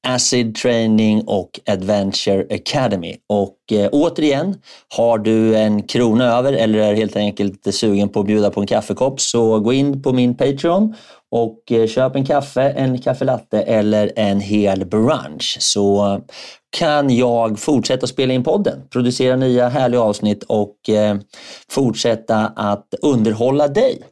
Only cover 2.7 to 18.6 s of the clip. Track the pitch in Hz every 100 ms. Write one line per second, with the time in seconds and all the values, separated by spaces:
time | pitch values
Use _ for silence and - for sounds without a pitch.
2.7 | 143 127 101 85 - _ 104 98 _ -
3.7 | 107 101 143 165 165 151 135 180 190 -
4.7 | - _ - 117 113 107 113 110 110 107
5.7 | 104 101 120 120 110 123 117 131 135 110
6.7 | 107 107 104 107 104 104 - 101 95 -
7.7 | 98 113 101 101 107 101 107 104 98 101
8.7 | 107 - 101 131 135 - 120 113 110 104
9.7 | 131 143 139 139 127 123 120 139 139 170
10.7 | 180 220 220 - - _ 120 113 110 -
11.7 | 117 110 117 131 139 135 147 135 - 139
12.7 | 135 135 123 139 131 131 123 - 107 101
13.7 | 110 104 107 107 - 104 101 98 107 101
14.7 | 95 90 107 117 147 76 76 - - -
15.7 | 101 101 101 101 98 - - - - _
16.7 | - 165 147 143 120 123 117 113 107 -
17.7 | 143 - 131 139 - 131 127 127 196